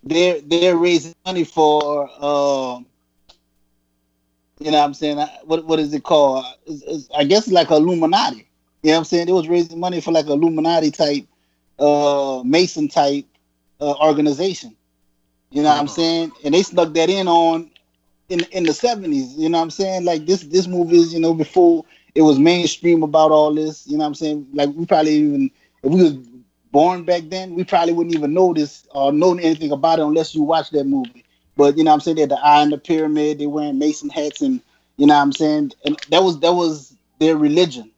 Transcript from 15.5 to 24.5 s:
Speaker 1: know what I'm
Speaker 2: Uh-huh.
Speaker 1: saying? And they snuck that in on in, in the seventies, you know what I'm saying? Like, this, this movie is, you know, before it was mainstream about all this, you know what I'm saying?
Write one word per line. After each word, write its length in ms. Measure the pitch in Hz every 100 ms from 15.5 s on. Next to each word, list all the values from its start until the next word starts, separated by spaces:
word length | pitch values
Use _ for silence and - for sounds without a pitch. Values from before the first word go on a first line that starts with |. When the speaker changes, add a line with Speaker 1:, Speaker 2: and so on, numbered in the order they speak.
| 135
Speaker 1:
know 60 | 151
what 100 | 147
I'm 60 | 147
Speaker 2:
Uh-huh. 100 | -
Speaker 1:
saying? 360 | 165 165 165 -
And 100 | 147
they 80 | 165
snuck 320 | 196 180 170
that 160 | 160 165
in 180 | 196 190
on 440 | 170 165 165 165 _ _ _ _ _ _
in, 120 | 180 165
in 120 | 190
the 100 | 165
seventies, 600 | 143 240 226 185 143 131 139
you 140 | 160
know 80 | 170
what 60 |
I'm 60 | 165
saying? 340 | 151 196 185 175
Like, 200 | 165 151
this, 180 | 190
this 220 | 151 175 180
movie 320 | 180 170 170
is, 140 | 170
you 60 | 165
know, 140 | 165
before 500 | 165 151 - 175 165 - _ _ -
it 60 |
was 180 | 156 139
mainstream 640 | 156 180 170 - 170 170
about 280 | 156 156 156
all 220 | 156 151
this, 320 | 151 156 151 -
you 100 | 151
know 60 |
what 40 | 151
I'm 80 | 139
saying? 320 | 156 151 135